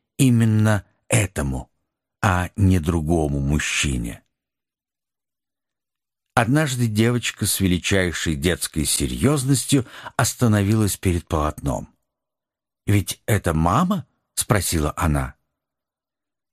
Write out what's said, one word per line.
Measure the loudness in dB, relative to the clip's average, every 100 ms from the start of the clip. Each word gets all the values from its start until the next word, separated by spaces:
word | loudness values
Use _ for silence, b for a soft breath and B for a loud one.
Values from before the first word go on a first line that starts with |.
| b 0
именно | 2 4 4 2 2 0 -4 _ _
этому, | -2 0 -4 -6 -6 -10 _ _ _ _ _
а | -2 0 -2 0
не | 2 4
другому | 2 -2 0 0 0 -2
мужчине. | 0 -2 -2 -4 -2 -4 -6 -12 _ _ _ _ _ _ _ _ _ _ _ _ _ _ _ _ _ _ _ _ _
Однажды | -2 2 2 0 -2 -2
девочка | 2 2 2 -4 -4 -4
с | 0
величайшей | 2 2 2 0 0 -2 -4 0
детской | 0 0 -4 -4
серьезностью | -2 -2 -2 0 0 0 0 -2 2 0 B B B -4
остановилась | -4 0 2 2 2 2 0 0
перед | -2 -2 -2
полотном. | -2 -2 -4 -6 -6 -8 _ _ _ _ _ _ _ _ _ 0
"Ведь | 0 0 -8 -2
это | 0 0
мама?" | 0 2 2 0 -2 -6 _ _
спросила | -10 0 0 0 -2 -2 -2
она. | 0 0 -2 -10 _ _ _ _ _ _ _ _ _ _ _